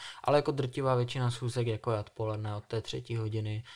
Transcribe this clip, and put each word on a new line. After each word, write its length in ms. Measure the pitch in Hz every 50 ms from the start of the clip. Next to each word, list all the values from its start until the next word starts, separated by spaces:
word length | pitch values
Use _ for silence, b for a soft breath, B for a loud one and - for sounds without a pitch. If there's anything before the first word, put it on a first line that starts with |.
| B B B B B
ale 140 | 127 139 147
jako 140 | 143 156
drtivá 440 | 143 139 131 123 - 143 135 131 127
většina 360 | 123 123 123 - 135 127 123
schůzek 360 | 120 - 127 117 - 127 117 117
jako 240 | 110 107 - 120
je 80 | 113 104
odpoledne 560 | 104 - _ - 113 107 107 107 107 107 104
od 100 | 104 -
té 160 | - 113 113
třetí 340 | - - 131 127 123 - 117
hodiny 480 | 113 110 107 107 110 107 107 107 110 117 B B